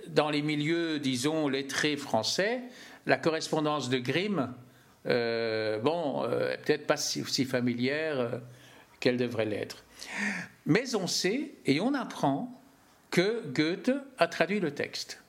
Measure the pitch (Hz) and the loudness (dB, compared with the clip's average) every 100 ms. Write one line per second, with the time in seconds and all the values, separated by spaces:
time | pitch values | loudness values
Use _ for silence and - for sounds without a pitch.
0 | - 151 151 147 151 147 151 170 165 151 | -2 2 2 2 0 0 0 0 0 0
1 | 131 127 143 160 147 135 139 - 151 143 | 0 0 0 0 0 0 -2 0 0 0
2 | - 113 107 - 202 254 247 - - - | 0 0 0 0 0 -2 -6 -16 -20 -6
3 | 151 135 165 160 - 156 151 147 123 127 | 2 2 4 0 0 2 2 0 0 0
4 | 123 151 208 180 120 - - - - - | 2 0 0 0 -2 -6 -18 -20 -20 -8
5 | - 123 117 117 113 110 110 107 127 170 | 0 2 2 0 0 0 0 0 0 0
6 | 147 139 123 123 127 123 - 147 147 147 | 0 -2 0 0 0 0 0 2 2 0
7 | - 147 - - 127 127 123 117 123 151 | 0 -4 -2 -2 0 0 0 0 0 0
8 | 160 139 120 123 - - - - - - | -2 -2 -2 -4 -10 -18 -20 -20 -20 0
9 | 127 123 120 107 110 101 - - - - | 2 2 2 0 -2 -2 -6 -10 -20 -18
10 | - 196 208 185 - - - 180 262 220 | -12 -6 -4 -4 -8 -6 2 2 2 -2
11 | 160 - 180 254 311 - - 139 233 285 | -2 0 0 0 -4 -4 0 2 2 0
12 | 185 - 147 143 240 - - - - - | -4 0 0 0 -4 -12 -20 -20 -20 -20
13 | _ 175 190 233 147 131 156 185 247 285 | _ 2 2 0 -2 0 0 2 0 0
14 | - - 170 - 170 208 165 - - - | -2 2 2 4 0 2 0 -2 -6 -6
15 | - - | -10 -14